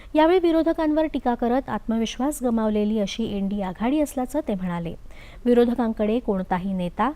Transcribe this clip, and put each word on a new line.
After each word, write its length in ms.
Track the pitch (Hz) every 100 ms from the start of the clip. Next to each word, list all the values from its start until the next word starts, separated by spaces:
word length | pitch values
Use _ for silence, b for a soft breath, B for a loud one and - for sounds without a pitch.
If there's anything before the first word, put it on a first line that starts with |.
| B 302
यावेळी 240 | 320 370
विरोधकांवर 680 | 339 320 320 330 311 302 311
टीका 300 | 285 247 240
करत 340 | 240 254 269
आत्मविश्वास 760 | 214 - 226 220 - 262 294
गमावलेली 560 | 247 226 220 214 208 220
अशी 260 | 196 - 220
इंडी 380 | 202 196 202
आघाडी 380 | 185 175 226 302
असल्याचं 400 | 285 - 254 294 294
ते 60 | 202
म्हणाले. 400 | 185 175 165 - - B B B 240
विरोधकांकडे 760 | 240 240 240 233 220 208 226
कोणताही 540 | 240 196 185 180 190
नेता, 380 | 185 175 - 233